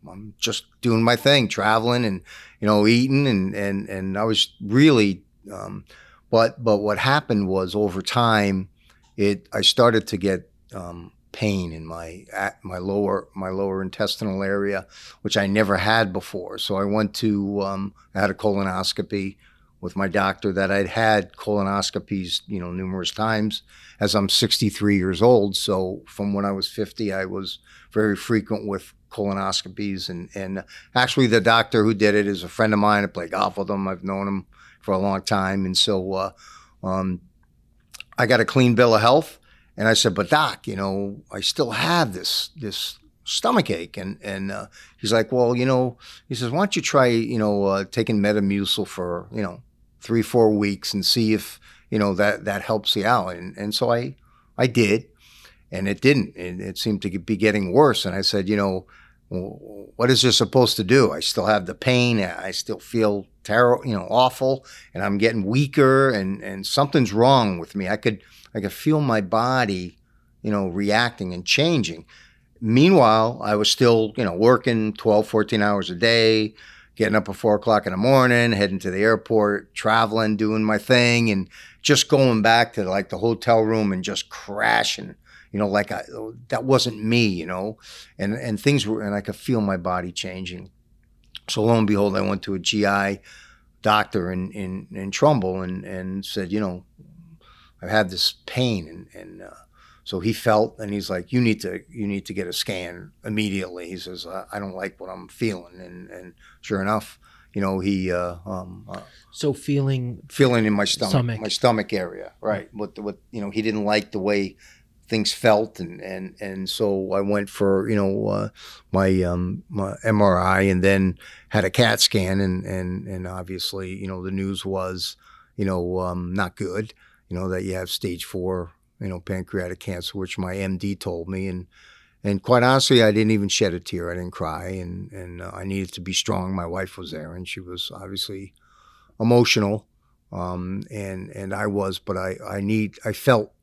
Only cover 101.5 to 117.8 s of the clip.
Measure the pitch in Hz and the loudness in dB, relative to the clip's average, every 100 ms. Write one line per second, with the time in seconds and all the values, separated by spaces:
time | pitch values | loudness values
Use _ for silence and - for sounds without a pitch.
101.5 | 107 92 92 - 127 101 98 - 98 92 | 2 -2 -10 -12 -8 -6 -6 -8 -8 -8
102.5 | - - 98 87 87 101 _ - 107 107 | -6 -6 -6 -8 -12 -18 _ -10 -4 -4
103.5 | 98 92 90 85 92 90 90 87 92 98 | -4 -6 -10 -12 -12 -12 -14 -12 -14 -12
104.5 | 104 98 92 98 - 92 92 90 - 117 | -10 -10 -10 -10 -12 -18 -16 -18 -6 -4
105.5 | 95 87 90 90 87 92 92 90 - - | -4 -12 -20 -20 -20 -18 -18 -20 -20 -20
106.5 | _ - 101 95 107 - - _ _ _ | _ -6 -4 0 -2 -4 -20 _ _ _
107.5 | - 98 95 92 98 92 87 87 87 90 | -6 -2 -2 -2 -2 -2 -2 -4 -8 -12
108.5 | 95 92 90 104 95 - - _ - 151 | -12 -12 -18 -16 -16 -18 -20 _ -6 -4
109.5 | 135 - 143 135 135 123 123 - - 135 | -4 -2 -2 0 -2 -4 -10 -14 2 4
110.5 | 120 107 104 101 - 104 131 120 110 107 | 4 2 2 0 -2 0 0 0 -2 -6
111.5 | - 127 113 101 104 90 95 95 _ 107 | 0 2 2 0 -4 -4 -8 -16 _ -4
112.5 | 101 - - 104 - 104 101 _ 120 101 | -4 -6 -12 -12 -8 -10 -10 _ -10 -6
113.5 | 104 110 107 104 104 101 107 95 104 98 | -4 -2 -2 0 0 0 -6 -2 0 -2
114.5 | - - _ _ _ _ 113 101 - 120 | -8 -20 _ _ _ _ -4 -2 0 4
115.5 | 107 110 - 85 87 95 95 92 - 104 | 4 2 -6 -12 -12 -12 -10 -12 -12 -12
116.5 | 95 95 - 107 98 95 95 101 104 101 | -8 -8 -2 -2 0 -2 -2 0 -2 -4
117.5 | - 98 98 | -2 0 2